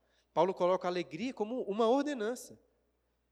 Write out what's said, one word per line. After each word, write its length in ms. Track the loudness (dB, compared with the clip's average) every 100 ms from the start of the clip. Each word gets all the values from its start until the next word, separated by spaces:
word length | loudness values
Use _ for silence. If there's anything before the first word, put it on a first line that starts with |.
| _ _ _
Paulo 200 | 2 2
coloca 360 | 4 2 2 0
a 20 |
alegria 420 | -2 -4 -6 -8
como 300 | -4 -6 -4
uma 260 | -4 2 4
ordenança. 720 | 4 2 -2 -4 -6 -10 -20 _ _ _ _ _ _ _